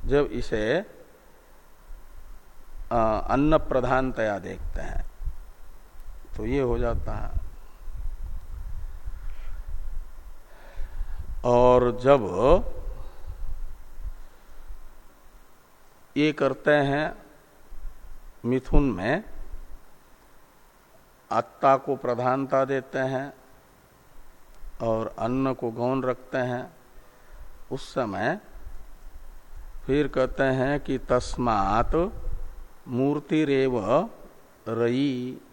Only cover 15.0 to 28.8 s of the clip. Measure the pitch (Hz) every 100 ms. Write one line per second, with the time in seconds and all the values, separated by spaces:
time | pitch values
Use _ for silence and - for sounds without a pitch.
15 | - - - - - - - - - -
16 | - - 151 147 139 135 - 147 139 139
17 | 156 - - - - - - - - -
18 | - - - - 117 127 - 147 143 92
19 | 101 165 - - - - - - - -
20 | - - - - - - - - _ -
21 | - - - 107 - - 139 135 139 131
22 | 127 120 123 131 135 135 135 135 127 139
23 | 131 131 139 - - - - - - -
24 | - - - - - - - - 117 110
25 | 113 - 113 131 135 123 120 113 123 135
26 | 127 123 - 135 127 123 135 - - -
27 | - - - - - - - - - -
28 | 117 92 113 196 - - - -